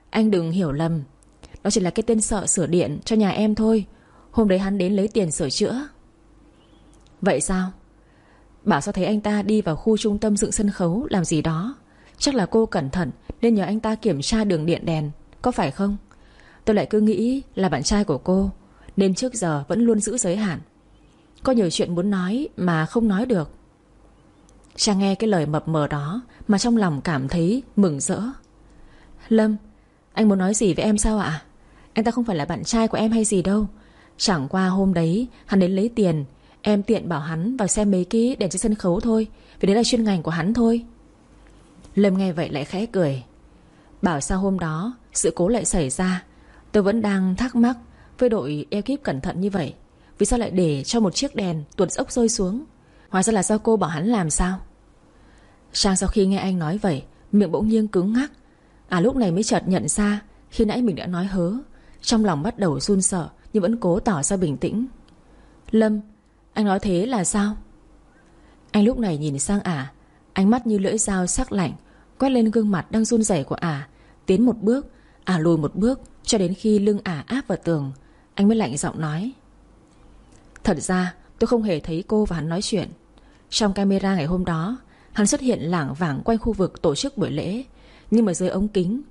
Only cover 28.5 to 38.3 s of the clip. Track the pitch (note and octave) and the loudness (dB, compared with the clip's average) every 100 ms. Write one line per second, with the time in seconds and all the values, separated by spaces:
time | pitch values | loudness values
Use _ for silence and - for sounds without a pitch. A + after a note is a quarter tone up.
28.5 | _ - - - - - - - A3 A3 | _ -20 -20 -20 -20 -20 -12 0 2 2
29.5 | G#3 - - _ _ _ - G#3+ G3 F#3 | 0 -8 -20 _ _ _ 2 4 4 2
30.5 | G#3+ G#3 D3+ G#3+ G#3 A3 G#3+ E3 D#3 - | 2 0 2 0 2 0 0 -2 -6 -10
31.5 | - - - - G#3+ A3+ B3 A#3 E3 D3 | -20 -20 -20 -8 -2 0 0 -2 -2 -2
32.5 | D3 - A3+ A3+ - A3 A3+ G#3 F#3+ F#3 | -6 -2 0 0 0 0 2 2 0 2
33.5 | G#3 G#3 - - - - - - E3+ C3+ | 0 -2 -8 -20 -20 -18 -4 -2 0 0
34.5 | F#3+ F#3 F#3+ G3 E3+ E3 G3 B3+ - - | 0 0 2 2 2 2 0 -2 -8 -2
35.5 | G3+ F3+ F#3+ A3+ A#3 F#3 D#3 C#3 - _ | 2 2 2 0 2 2 0 -4 -12 _
36.5 | _ G#3 G#3 G3+ G#3 E3+ D3+ D#3 E3 G3+ | _ 0 0 2 0 0 -6 -4 -4 -4
37.5 | C4 F#3+ G#3+ G#3 F#3 F3+ A3+ A#3+ | -2 0 2 2 2 2 2 0